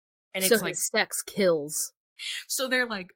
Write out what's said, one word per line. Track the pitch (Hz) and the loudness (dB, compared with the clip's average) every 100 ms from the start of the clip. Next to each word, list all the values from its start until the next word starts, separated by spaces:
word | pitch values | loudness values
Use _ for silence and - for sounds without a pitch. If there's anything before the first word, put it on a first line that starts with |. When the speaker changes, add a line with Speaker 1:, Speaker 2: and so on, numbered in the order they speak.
| _ _ _ | _ _ _
Speaker 1:
And | 190 | 0
Speaker 2:
So | 190 | 4
Speaker 1:
it's | 226 | 4
like | 175 | 2
Speaker 2:
his | - - | -4 -2
sex | 220 190 - | 0 -2 -4
kills. | - - 190 165 147 160 - _ _ - - - - | -6 2 4 4 0 -6 -6 _ _ -14 -10 -10 -6
Speaker 1:
So | - 262 | -4 0
they're | 254 247 | 0 0
like, | 208 185 | -4 -8